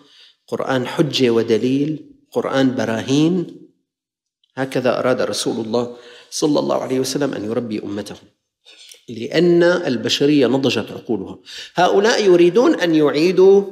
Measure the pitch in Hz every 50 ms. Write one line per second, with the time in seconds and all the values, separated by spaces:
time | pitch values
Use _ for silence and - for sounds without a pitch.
0 | _ _ _ - - - _ _ _ - 117 110 - - 131 127 123 - - -
1 | 160 139 123 127 131 117 113 113 110 110 113 107 123 127 135 139 147 156 156 -
2 | - - - _ _ _ - 120 - - 135 135 135 127 117 113 110 110 113 110
3 | 104 127 135 147 156 165 185 180 160 - - - - - _ _ _ _ _ _
4 | _ _ _ _ _ _ _ _ _ _ - 131 135 135 - 135 123 123 - 98
5 | - 123 123 - 104 - 104 - - 139 120 113 113 110 110 123 120 120 - -
6 | - - - - - - - - 160 151 143 135 139 139 139 127 127 123 131 127
7 | 131 - - 143 143 131 - - 104 107 113 123 120 110 107 101 - 101 101 104
8 | 101 - 101 - - _ _ _ _ _ _ _ _ _ - - - - - -
9 | _ - 113 113 120 - - 165 175 175 170 170 170 175 180 180 - 131 123 110
10 | 113 113 - - 143 147 151 143 123 113 127 135 139 127 - 110 95 - 95 -
11 | - - 110 95 92 90 98 - - - - - - - - 170 180 - 202 196
12 | 202 226 262 - 214 190 175 170 175 175 170 226 262 339 - - 180 170 156 156
13 | 151 139 127 147 165 185 180 180 190 190 196 202 196 -